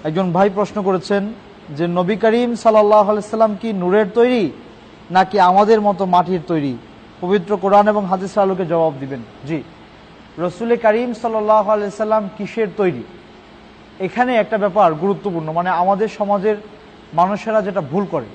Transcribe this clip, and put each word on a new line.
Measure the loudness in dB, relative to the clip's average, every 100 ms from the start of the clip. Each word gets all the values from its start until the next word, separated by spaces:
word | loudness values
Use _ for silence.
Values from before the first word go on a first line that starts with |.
একজন | -4 -2 -2
ভাই | 2 2
প্রশ্ন | 0 -4 -4
করেছেন | -2 -2 0 -2 -2 -10 -20 -20 -16
যে | -6 -2
নবী | 0 0 0
করিম | 2 2 0 0
সাল্লাল্লাহু | 2 4 6 4
আলাইহি | 4 0 -2
সাল্লাম | 0 0 0
কি | -6
নূরের | -2 2 2 2
তৈরি | 2 2 2 0 -4 -20 -20 -20 -20 -2
নাকি | 0 2 4
আমাদের | 4 6 6 4
মতো | 2 0 2
মাটির | 2 2 -2 -2
তৈরি? | -2 -2 -6 -12 -20 -20 -10
পবিত্র | -2 -2 0 -4
কোরআন | 4 4 4
এবং | 2 -2
হাদিসের | -4 -2 0
আলোকে | 0 0 -2
জবাব | 0 0 -2
দিবেন। | -10 -10 -12 -16 -8
জি, | -8 -8 -20 -20 -20 -20 -20 -20 -6
রসুল | -6 -4 -2 2
করিম | 2 2 -2
সাল্লাল্লাহু | -4 -4 -2 2 2 4
আলাইহি | 0 -2 -4
সাল্লাম | -2 0 -2 -10
কিসের | -10 -4 -6 0
তৈরি? | -2 -2 -12 -18 -20 -20 -20 -20 -20 -20 -20 -8
এখানে | -8 -2 0 0
একটা | 0 -2
ব্যাপার | -2 2 2
গুরুত্বপূর্ণ, | 2 -2 -2 -4 -6 -4
মানে | -4 -2
আমাদের | 0 0 0 -2
সমাজের | -4 -4 -2 0 -4 -8 -20 -20 -20 -8
মানুষেরা | -2 0 -2 -2 -2
যেটা | -2 -6
ভুল | -4 -4 -4
করে | -6 -8